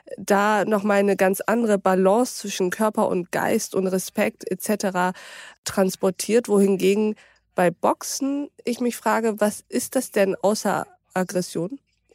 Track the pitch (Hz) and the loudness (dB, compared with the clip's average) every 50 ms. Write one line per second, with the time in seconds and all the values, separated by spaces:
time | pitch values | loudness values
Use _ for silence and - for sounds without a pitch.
0 | _ - - - 196 - 208 196 202 214 214 208 180 214 214 202 196 214 202 202 | _ -16 -14 -14 0 2 2 4 4 2 2 2 2 0 0 0 2 2 2 4
1 | 202 202 196 185 190 185 196 - - - 214 240 233 214 208 196 - 196 185 185 | 4 2 2 4 2 2 2 0 0 -2 0 0 2 2 0 2 2 2 2 4
2 | 190 190 202 233 254 - - - - 202 - - 190 180 180 - 220 214 214 220 | 4 4 4 4 2 0 -4 -8 -10 -8 -4 -2 -2 -2 0 0 -2 0 0 0
3 | 202 - 185 185 175 - - - - - 220 220 - - - 190 185 185 185 185 | 0 0 0 -2 -4 -4 -4 -4 -2 0 0 -2 -2 -2 -4 -2 -2 0 -2 -2
4 | - - - - 202 226 - _ - - 185 180 - - 208 202 - 190 185 180 | -4 -4 -4 -2 -2 -2 -2 _ -8 -8 -8 -6 -4 -4 -4 -2 -2 -2 -2 0
5 | 180 185 185 - - - - - - - - _ _ - - 208 190 190 - - | 0 -2 -2 -6 -12 -20 -20 -20 -20 -20 -20 _ _ -6 0 2 2 2 0 0
6 | - 190 180 - - - 214 240 240 - 208 196 202 196 196 180 185 190 202 214 | -2 -2 -2 -2 -2 0 2 2 2 4 4 4 4 4 4 2 2 2 2 2
7 | 214 214 214 - - _ _ _ _ _ _ - 180 170 170 - - - 330 - | 0 -2 -2 -6 -12 _ _ _ _ _ _ 0 2 2 0 2 0 0 0 0
8 | - - - - 277 269 277 285 285 - - - - - 240 - 254 240 226 - | -4 -8 -6 -4 -4 -2 -2 -4 -6 -8 -12 -10 -6 -6 -4 -2 -4 -4 -4 -2
9 | - 226 214 220 220 226 208 214 208 214 - - - _ - 240 - - - 269 | -2 0 0 0 0 -2 0 0 0 -2 -2 -4 -12 _ -6 -6 -6 -2 -4 -4
10 | 262 - - 208 196 190 185 - - 196 214 - - 208 165 156 - - - _ | -4 -2 0 0 2 2 0 0 0 0 0 0 -2 -2 -2 -2 -4 -6 -12 _
11 | _ _ _ 185 185 180 196 180 180 - - 185 165 202 277 - - _ _ _ | _ _ _ -4 -4 -2 -2 -4 -4 -4 -6 -6 -6 -6 -8 -12 -16 _ _ _
12 | _ _ | _ _